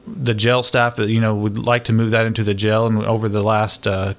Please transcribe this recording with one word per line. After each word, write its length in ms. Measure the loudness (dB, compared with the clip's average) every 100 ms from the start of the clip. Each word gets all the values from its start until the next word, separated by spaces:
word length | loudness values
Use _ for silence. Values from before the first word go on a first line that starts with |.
| -14
the 300 | -6 -2 0
jail 260 | 2 0
staff, 380 | 0 0 0 0
uh, 40 | 0
you 140 | 2
know, 140 | 2
would 240 | 0 -2 -2
like 280 | 0 0 2
to 80 |
move 180 | 2 2
that 160 | 2 0
into 160 | 0
the 100 | -2
jail. 320 | 0 2 2 2
And 180 | 0
over 240 | 0 -2 0
the 140 | 0
last, 460 | 2 2 0 -4 -4
uh, 260 | -2 -4